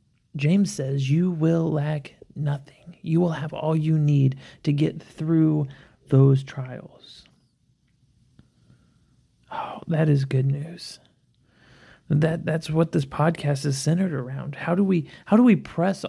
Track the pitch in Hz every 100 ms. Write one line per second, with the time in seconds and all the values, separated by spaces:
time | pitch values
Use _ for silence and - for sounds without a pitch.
0 | _ _ _ 147 143 196 196 - 135 139
1 | 135 160 185 165 160 165 165 151 151 151
2 | - - - - 147 143 - _ 170 -
3 | - 165 175 156 156 - 156 160 156 160
4 | 147 143 135 131 - - - 143 160 160
5 | - - 156 165 156 151 139 - - _
6 | - 135 135 135 - 135 127 123 - -
7 | - - _ _ _ _ _ _ _ _
8 | _ _ _ _ _ _ _ _ _ _
9 | _ _ _ _ - - - - - 156
10 | 156 139 135 135 135 143 160 175 - -
11 | _ _ _ _ _ _ _ - - -
12 | - 147 156 165 156 160 156 156 165 165
13 | 135 - 156 165 147 139 143 135 147 175
14 | 190 139 123 135 143 143 160 180 196 175
15 | 139 - - 220 247 170 - - 185 185